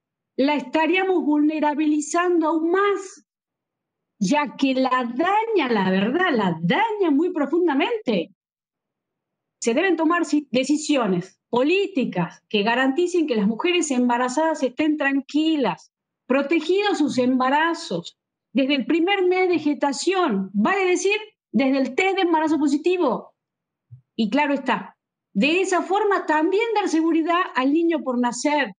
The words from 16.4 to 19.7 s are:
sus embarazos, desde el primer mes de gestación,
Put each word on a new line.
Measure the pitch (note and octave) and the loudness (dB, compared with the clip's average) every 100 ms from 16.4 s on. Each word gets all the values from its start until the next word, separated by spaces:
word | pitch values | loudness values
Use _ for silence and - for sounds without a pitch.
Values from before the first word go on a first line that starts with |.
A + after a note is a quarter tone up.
| C#4 E4 - F#4+ G#4 D#4 | 0 -2 0 0 0 0
sus | C#4 A#3+ | 0 0
embarazos, | B3 B3+ C4 D4 E4 E4 - F3 - _ _ _ _ | 0 2 2 2 0 -2 -4 -8 -8 _ _ _ _
desde | A3+ C4+ C#4+ | -2 0 0
el | A#3+ | 0
primer | E4 F4 G4+ F4+ | 0 2 2 2
mes | F#4 F#4 | 2 2
de | E4+ | 0
gestación, | D4 | 0